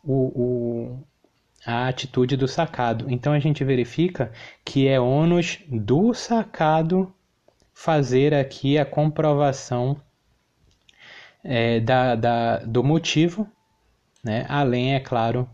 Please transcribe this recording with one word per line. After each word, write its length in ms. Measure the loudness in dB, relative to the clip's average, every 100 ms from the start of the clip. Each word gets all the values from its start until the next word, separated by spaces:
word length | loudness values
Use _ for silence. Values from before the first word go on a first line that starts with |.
o, 120 | -2
o, 880 | 0 0 0 -2 -2 -2 -6 -8 -12 -18 _ _ _ _ _ -6
a 220 | -4 -2
atitude 480 | -6 -4 -2 0 0
do 100 | -2
sacado. 600 | -2 -2 -2 -2 -2 -4
Então, 240 | -4 0
a 60 | 0
gente 260 | 0 0
verifica 680 | 0 0 0 0 -2 -2 -6 -8 -20 -18
que 240 | -4 2 4
é 140 | 4
ônus 580 | 2 4 4 2 0 -8 -6
do 460 | -6 2 4 4
sacado 1000 | 0 -2 -2 -2 0 2 2 2 0 0 _ _ _ _ _ _
fazer 640 | -6 0 2 4 4 4
aqui 420 | 2 -2 -4 0 0
a 80 |
comprovação, 1120 | 0 0 -2 0 0 2 2 0 -4 -2 -2 -4 _ _ _ _ _ _ _ _ _ _ -20 -20 -20 _
é, 380 | -4 0 2 0
da, 340 | 2 2 2
da, 440 | 2 0 0 0 -2
do 260 | -2 0
motivo, 640 | 2 0 0 0 0 0 -10 _ _ _ _ _ _ _
né? 220 | -4 -4 -2
Além, 440 | -2 0 0 0
é 60 | -2
claro, 480 | -2 -2 0 -2 -4